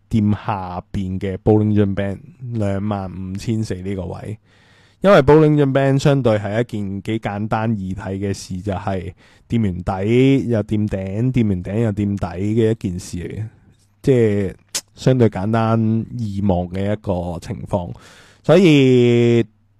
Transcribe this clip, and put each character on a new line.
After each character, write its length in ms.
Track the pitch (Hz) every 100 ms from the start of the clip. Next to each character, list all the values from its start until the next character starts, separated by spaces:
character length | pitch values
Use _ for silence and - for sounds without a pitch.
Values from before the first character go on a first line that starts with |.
| -
掂 240 | 113 104
下 480 | 101 - 101 92 90 -
邊 260 | 104 92 95
嘅 180 | 98 90
Bollinger 540 | - 107 107 104 101
Band 260 | 98 98 87 80 87 123
兩 360 | 117 101 98 104
萬 220 | 101 95
五 260 | 90 92 98
千 260 | 120 110
四 100 | 110
呢 200 | 92 95 95
個 80 | 87
位。 320 | 69 101 107 _ _ _ _ _ _
因 100 | 190
為 60 | 180
Bollinger 520 | 135 156 151 151 135
Band 260 | 135 139 139
相 220 | 151 139
對 160 | 120 107
係 220 | 101 110
一 40 |
件 380 | 123 107 98 98
幾 160 | 110 113
簡 260 | 110 101 107
單 320 | 113 113 107
易 160 | 92
睇 200 | 98 95
嘅 180 | 98 101
事， 280 | 95 - 92
就 120 | 101
係 400 | 90 104 95 90 - _ _ -
掂 140 | 120
完 400 | 104 87 90 95
底 440 | 104 123 135 139 104
又 140 | 110
掂 240 | 104 107 104
頂， 440 | 98 95 104 127
掂 160 | 123 107
完 140 | 90
頂 160 | 90 107
又 120 | 117
掂 240 | 101 104 101
底 100 | 90
嘅 440 | 87 104 113 110
一 40 |
件 240 | 110 98 90
事 200 | - 87
嚟 100 | 85
嘅， 200 | 101 110 _ _ _ _ _
即 100 | -
係 420 | 127 110 101 92 - _ - -
相 240 | - 131 131
對 100 | 110
簡 220 | 95 104
單 560 | 113 113 113 110 113 - 123
易 240 | 107 98
望 260 | 101 87 90
嘅 220 | 95 101
一 40 | 107
個 420 | 104 90 87 82
情 240 | - - -
況。 240 | 101 87 - - - - _
所 140 | - 175
以 880 | 180 143 131 127 120 120 120 117 113 _ _ _